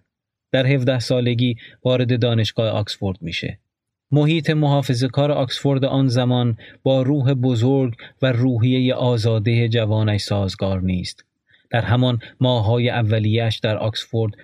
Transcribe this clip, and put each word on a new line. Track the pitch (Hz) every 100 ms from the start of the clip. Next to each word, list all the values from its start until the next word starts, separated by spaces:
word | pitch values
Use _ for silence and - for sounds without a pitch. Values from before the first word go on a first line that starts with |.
| _ _ _ _ _
در | 131 131
هفده | 139 123 131
سالگی | - 127 123 120 123 117 - -
وارد | 127 127 123 127
دانشگاه | 120 113 107 - 113
آکسفورد | 107 101 - 101 90
می‌شه. | 82 - - - _ _ _ _ _
محیط | 143 147 165 147
محافظه‌کار | 156 147 143 139 120 127 139 147
آکسفورد | 139 135 - 143 135
آن | 131 135 135
زمان | 120 123 123 120 117 - -
با | 131 135
روح | 127 147 127
بزرگ | 131 127 120 123 139 127 110 - _
و | 131
روحیهٔ | 117 131 120 127 131 127
آزادهٔ | 123 123 120 113 113 107 117 117
جوانش | 117 107 107 107 104
سازگار | - 101 98 - 98 95
نیست. | 92 92 92 - _ _ _ _ _
در | 117
همان | 95 123 127 120 - -
ماه‌های | 127 120 107 123 120
اولیه‌اش | 107 107 110 107 113 113 -
در | 113 107
آکسفورد | 110 - - 113 110 -